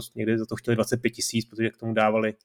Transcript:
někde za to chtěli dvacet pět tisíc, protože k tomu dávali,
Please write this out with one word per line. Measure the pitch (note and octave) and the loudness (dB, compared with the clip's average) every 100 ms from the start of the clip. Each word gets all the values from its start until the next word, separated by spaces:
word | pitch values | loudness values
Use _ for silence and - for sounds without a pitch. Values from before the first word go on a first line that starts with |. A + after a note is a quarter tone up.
| - - | -4 -4
někde | A2 A2+ | -2 0
za | A2 | -2
to | A2 | -6
chtěli | - A#2 | 0 0
dvacet | G#2+ A#2+ | 2 0
pět | A#2 | -2
tisíc, | - - A2+ - | -4 -4 -2 -4
protože | G#2+ A2+ | -2 -2
k | - | -2
tomu | A#2 | -4
dávali, | A2 A2 A2 A2 G#2+ | 2 4 4 0 -4